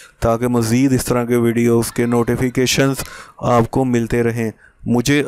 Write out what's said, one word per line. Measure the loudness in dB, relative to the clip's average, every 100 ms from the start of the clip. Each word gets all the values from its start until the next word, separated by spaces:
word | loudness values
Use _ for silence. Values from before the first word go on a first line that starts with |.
| -20 -4
ताकि | -2 0 0
मज़ीद | 0 2 2 2
इस | 2 0
तरह | -2
के | 0 0
वीडियोज़ | 0 2 2 2 0
के | -2 0
नोटिफिकेशंस | 0 0 0 -2 0 0 2 0 -2 -8 -14 -20 -6
आपको | 0 2 2 0
मिलते | 0 0 0 0
रहें। | 0 -2 -6 -8 -20 _ -2
मुझे | 0 2 0